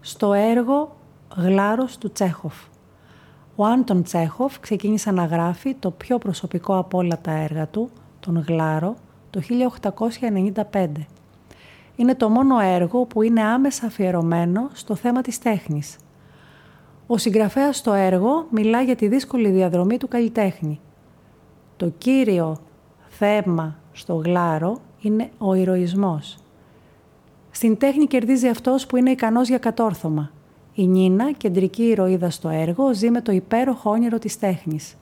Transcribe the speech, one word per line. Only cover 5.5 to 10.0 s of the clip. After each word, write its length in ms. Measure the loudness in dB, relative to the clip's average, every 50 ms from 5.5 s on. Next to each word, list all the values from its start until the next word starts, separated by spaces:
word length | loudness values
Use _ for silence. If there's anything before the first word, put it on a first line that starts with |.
| -2 -4 -4 -6 -6
το 160 | -4 -6 -6
πιο 260 | -6 -6 -4 -4 -4
προσωπικό 600 | -2 -2 -4 -6 -6 -8 -6 -6 -6 -2 0 0
από 200 | 0 0 0 -2
όλα 220 | 0 0 0 -2 -2
τα 100 | -4 -4
έργα 360 | -4 -2 -4 -4 -4 -6 -6
του, 220 | -4 -4 -6 -6 -6 -8 -20 -20 -20 -20 -14
τον 240 | -6 -4 -2 -2 0
«Γλάρο», 480 | -2 -2 0 0 0 0 -2 -2 -4 -6 -8 -14 -20 -20 -20 -20 -10
το 120 | -8 -8
χίλια 240 | -6 -2 -2 0 0
οκτακόσια 600 | -2 -2 -4 -6 -6 -4 -2